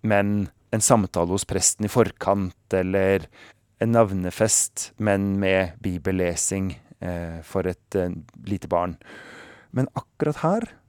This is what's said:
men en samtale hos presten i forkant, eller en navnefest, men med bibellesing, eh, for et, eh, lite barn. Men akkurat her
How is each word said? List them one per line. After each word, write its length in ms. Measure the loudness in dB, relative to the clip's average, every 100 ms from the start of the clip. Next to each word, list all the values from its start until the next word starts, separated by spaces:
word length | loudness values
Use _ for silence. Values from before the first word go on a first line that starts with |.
| 4
men 440 | 2 2 0 -4 _ _
en 120 | -2
samtale 500 | 4 4 4 0 0
hos 120 | -2 -2
presten 360 | 0 0 0 -2
i 60 |
forkant, 840 | 2 2 0 0 0 -2 -8 _
eller 520 | -2 0 2 2 2 -2 -20 -20 _ _ _
en 120 | 2
navnefest, 960 | 4 4 2 -4 0 0 2 -2 -6 -12 _
men 340 | 0 2 2 0
med 360 | 2 2 0 -4
bibellesing, 880 | -6 -4 -2 0 0 -2 -4 -2 -4 -8 _ -12
eh, 400 | -8 -8 -8 -12
for 240 | -6 -2 -2
et, 280 | -4 _ -2
eh, 180 | -2 -6 -14 -16 -8
lite 240 | -6 -2
barn. 280 | -2 -2 -6 -16 -20 -20 -20 -20 -20 _
Men 180 | -4 -2 -4
akkurat 460 | -14 _ -4 0
her 280 | 0 0 -4 -14